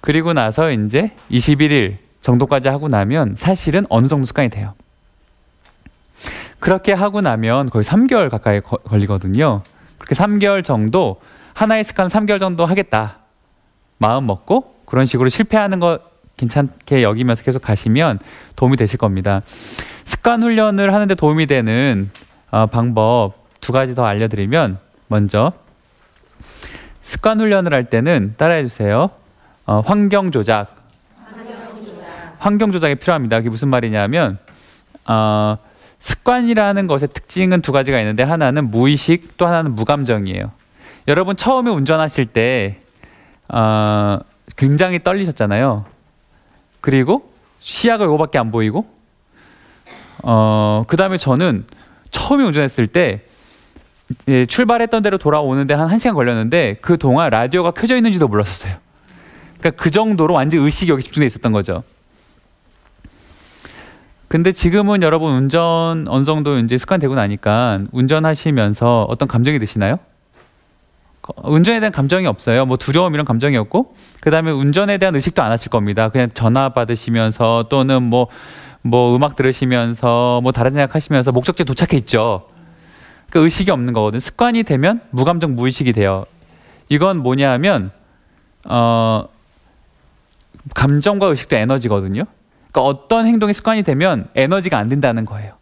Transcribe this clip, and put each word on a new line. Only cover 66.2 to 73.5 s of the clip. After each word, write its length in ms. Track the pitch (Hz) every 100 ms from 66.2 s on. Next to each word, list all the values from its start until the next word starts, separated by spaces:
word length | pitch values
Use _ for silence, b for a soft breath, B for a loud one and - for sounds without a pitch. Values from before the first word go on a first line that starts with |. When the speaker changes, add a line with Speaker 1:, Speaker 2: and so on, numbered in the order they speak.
Speaker 1:
정도 340 | 139 156 147 139
이제 180 | 113 123
습관되고 380 | - 190 143
나니까 680 | 131 101 101 - 107 123 98 101
운전하시면서 1120 | 127 131 156 160 151 160 139 104 104 120 120 104
어떤 180 | 113 139
감정이 300 | 117 123 151
드시나요? 400 | 110 - 101 156 _ _ _ _ b b b _ _ _ _ _
거-, 120 | - - -
운전에 320 | 156 180 233
대한 120 | 214
감정이 340 | 160 139 180 180
없어요. 400 | 104 - 117 135
뭐, 100 | 127
두려움, 380 | - 143 180
이런 100 | 147
감정이 320 | 147 117 139